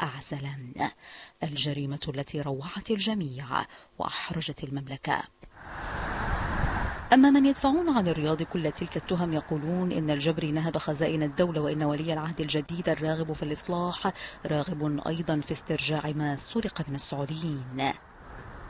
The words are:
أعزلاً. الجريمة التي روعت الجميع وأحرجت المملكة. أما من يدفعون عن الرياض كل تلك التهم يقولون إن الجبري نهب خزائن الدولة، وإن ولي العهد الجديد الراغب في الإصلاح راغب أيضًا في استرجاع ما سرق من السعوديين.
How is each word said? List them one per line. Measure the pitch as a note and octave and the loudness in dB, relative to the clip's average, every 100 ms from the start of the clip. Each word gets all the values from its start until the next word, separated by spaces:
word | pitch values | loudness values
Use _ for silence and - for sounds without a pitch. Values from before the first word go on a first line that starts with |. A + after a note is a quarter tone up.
أعزلاً. | D#3+ C3+ - C#3 C#3 C#3 B2 - D3 - - - - - | -6 -6 -8 -8 -6 -8 -10 -4 -4 -4 -20 -18 -18 -8
الجريمة | D#3 C#3+ D3 C#3+ C#3 C#3+ D3+ | -6 -2 -2 -2 -4 -4 -6
التي | C3+ C#3+ D3 | -6 -4 -4
روعت | C#3 C3+ E3+ G3+ - | -4 -4 -6 -8 -2
الجميع | G#3+ G#3+ G#3+ D3 B2+ B2 C3+ - - - - | 0 0 0 -2 -4 -2 -2 -2 -8 -20 -6
وأحرجت | - - - E3 D3+ C#3+ | -4 -4 -4 -4 -4 -6
المملكة. | C3+ C#3 C3+ C#3 - - - - - - - - - - - - - - - - - - - - - | -6 -6 -6 -8 -2 -2 -2 -14 -20 -18 -14 -10 -8 -4 -4 -4 -2 0 0 0 0 0 -2 -4 6
أما | B3+ C#4 | 10 10
من | C#4 C#4 | 10 8
يدفعون | C#4 C4+ D#4 E4+ | 6 4 4 4
عن | B3+ F3+ | 4 4
الرياض | D#3 D3+ D#3 | 2 2 0
كل | E3 F#3 D3+ | 0 0 -2
تلك | - E3+ D#3 | -2 -4 -4
التهم | - F3 F3 | -2 0 2
يقولون | D#3 - D#3 D3+ F3+ F3+ | 0 0 -2 0 0 0
إن | F3 D#3 | 0 0
الجبري | C#3+ D3+ D#3+ D#3+ | 2 2 0 0
نهب | D#3 D#3+ D3+ | 0 0 0
خزائن | - D3 D#3 D#3+ | -2 0 2 2
الدولة، | D3+ C#3 F3+ D#3 | 0 2 2 4
وإن | D3 D3+ | 0 2
ولي | D3 D3 E3 | 2 2 0
العهد | D#3 D#3+ E3 | -2 -2 -2
الجديد | D#3 D3+ D3 E3+ E3+ | 0 0 0 -2 0
الراغب | D3+ D#3 D#3+ D#3+ | 0 0 0 -2
في | D3+ | -2
الإصلاح | D3+ D3+ - F3 F3 E3+ G3 - - - - | -2 -4 -2 0 0 0 -2 -4 -10 -8 0
راغب | D3+ C#3+ D3+ D3+ C#3+ - | 0 0 0 0 0 -2
أيضًا | E3 E3 D3+ | -2 2 0
في | - | 0
استرجاع | D#3 - D3+ D#3 D3+ D3+ D3+ | -6 -2 -2 0 0 0 0
ما | D3 C#3 | 0 0
سرق | - A#3 A3 - D3+ | -2 -2 -2 -4 -4
من | C#3 | -4
السعوديين. | - C#3+ C#3 D#3+ E3 C#3 B2+ B2+ C3+ - - - - - - - - | -4 -4 -2 -2 -2 -4 -4 -2 0 -2 -10 -20 -16 -14 -14 -14 -14